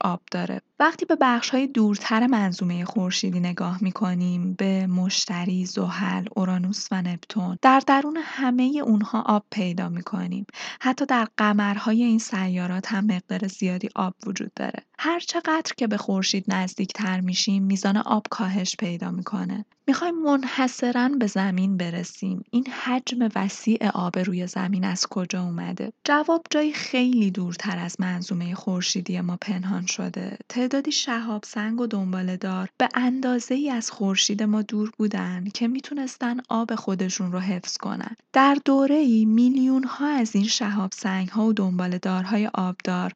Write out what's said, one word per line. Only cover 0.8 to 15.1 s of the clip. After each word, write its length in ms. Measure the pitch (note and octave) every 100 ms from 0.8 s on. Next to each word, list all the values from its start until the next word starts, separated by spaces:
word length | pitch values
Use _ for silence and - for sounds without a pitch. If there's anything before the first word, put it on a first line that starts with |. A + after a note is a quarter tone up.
وقتی 240 | D4+ D#4+
به 120 | - D#4+
بخش‌های 460 | B3+ A#3+ - C4 C4+
دورتر 600 | C4+ G#3+ G3+ - A3 B3
منظومه 580 | A#3+ G3 F3+ F3+ F3
خورشیدی 560 | F3+ - F#3 F3+ F#3+ F3+
نگاه 380 | F3 F3 F3+ F3+
می‌کنیم، 760 | F#3 - F3+ F3+ F3+ F3+ F3+ F#3
به 280 | G3 F#3+ F#3+
مشتری، 800 | F3+ F#3 - - F3 F3 F#3 F3+
زحل، 580 | G3+ F3+ F3 G3 F#3 F3+ -
اورانوس 520 | F#3 F#3 F3+ G#3 -
و 120 | F#3+
نپتون، 560 | F3+ F3 - G#3 F3+ F3+
در 200 | C4 C4+ C4+
درون 320 | C#4 D4 D#4+
همه 560 | D#4 - C4 B3 B3+ D4
اونها 440 | C#4 G#3+ G#3 A3 A3
آب 180 | G#3 -
پیدا 380 | G#3 F3+ F3 F3
می‌کنیم. 580 | F3 F3 F#3+ F3+ F#3 G3+ - - -
حتی 260 | B3+ C4 C#4
در 220 | B3 G#3+ -
قمرهای 680 | G#3+ G#3 G#3 G3+ A3 A3
این 160 | A#3+ A3
سیارات 720 | A3 G3 F#3+ F3+ F3+ F#3 -
هم 120 | G3
مقدار 440 | G#3 F3+ - F#3 F#3+
زیادی 400 | F#3 F#3+ F3+ -
آب 200 | - F#3 - -
وجود 260 | F#3 - -
داره. 260 | - - - -
هر 220 | D4+